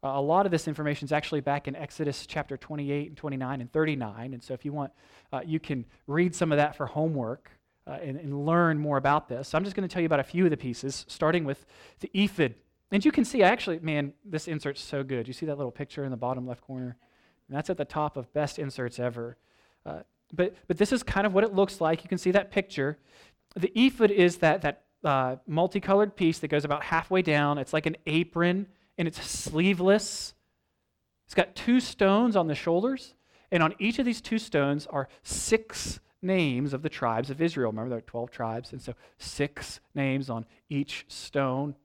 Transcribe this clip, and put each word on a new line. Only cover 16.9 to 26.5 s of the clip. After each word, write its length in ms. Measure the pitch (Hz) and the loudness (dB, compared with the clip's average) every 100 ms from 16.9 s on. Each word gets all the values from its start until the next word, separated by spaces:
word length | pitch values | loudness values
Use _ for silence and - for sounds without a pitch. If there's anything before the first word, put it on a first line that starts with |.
| 117 _ _ _ _ _ | -12 _ _ _ _ _
And 100 | 135 | -8
that's 120 | - | -4
at 80 | 185 | -4
the 80 | 139 | -4
top 300 | 156 151 - | -2 -4 -4
of 160 | 120 | -6
best 280 | 147 147 - | -4 -4 -4
inserts 400 | 143 131 123 120 | -8 -6 -6 -4
ever. 380 | 123 120 117 - _ _ _ _ - | -4 -4 -10 -12 _ _ _ _ -14
Uh, 160 | 78 - _ _ | -14 -14 _ _
but, 220 | 160 180 - _ | -2 -2 -2 _
but 100 | 170 | 0
this 140 | 208 | 2
is 100 | 254 | 2
kind 220 | - - 208 | 0 0 2
of 80 | |
what 100 | 190 | 4
it 100 | 220 | 4
looks 280 | 196 190 - | 4 2 2
like. 220 | 160 165 | 0 0
You 60 | - | -2
can 100 | 185 | -2
see 120 | 180 | 2
that 200 | 185 196 | 2 2
picture. 480 | - 190 - 135 151 _ _ - _ _ - | -4 -2 -4 -4 -4 _ _ -20 _ _ -4
The 160 | 175 220 | -2 4
ephod 360 | 262 254 220 | 2 6 4
is 260 | 202 180 170 | 6 4 6
that, 240 | 160 185 | 4 4
that, 220 | 156 - _ _ | 0 -4 _ _
uh, 340 | 156 135 127 131 - | 0 2 2 -2 -4
multicolored 680 | 160 175 202 190 196 208 - | 0 2 0 2 4 4 2
piece 240 | 170 165 | 0 2
that 100 | |
goes 140 | 147 | 0